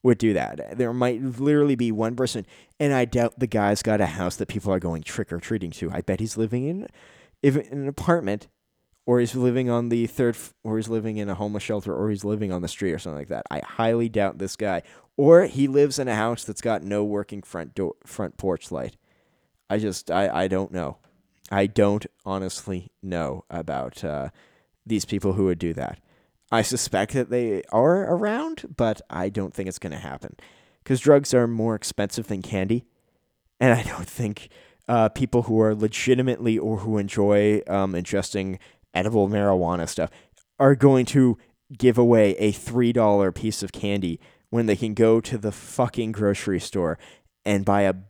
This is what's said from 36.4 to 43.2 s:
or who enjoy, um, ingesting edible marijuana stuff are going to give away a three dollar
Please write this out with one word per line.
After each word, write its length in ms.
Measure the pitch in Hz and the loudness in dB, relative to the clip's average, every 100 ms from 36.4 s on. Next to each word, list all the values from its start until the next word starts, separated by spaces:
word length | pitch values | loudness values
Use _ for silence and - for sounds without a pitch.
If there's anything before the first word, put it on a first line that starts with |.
| 117 110 | 0 0
or 200 | 95 107 | 0 -4
who 200 | 107 107 | -2 -2
enjoy, 640 | 101 - 101 101 104 107 - | -2 0 4 6 4 2 0
um, 260 | 98 98 | -2 0
ingesting 640 | 87 92 98 92 104 95 92 - _ _ 87 | -2 -2 -4 -2 -4 -6 -8 -14 _ _ -2
edible 320 | 98 113 98 | 0 2 2
marijuana 600 | 104 101 95 85 87 85 | 2 2 2 2 -2 -4
stuff 220 | - 82 - _ _ _ _ | -4 -6 -6 _ _ _ _
are 160 | 139 | 4
going 320 | 135 139 131 123 | 6 6 6 4
to 300 | 139 127 107 _ _ _ 127 | 4 4 2 _ _ _ 2
give 220 | 127 117 | 4 6
away 320 | 120 113 104 95 | 6 8 6 4
a 140 | 107 | 0
three 400 | 98 - 120 120 | 0 -4 0 2
dollar 400 | 120 107 101 | 4 4 4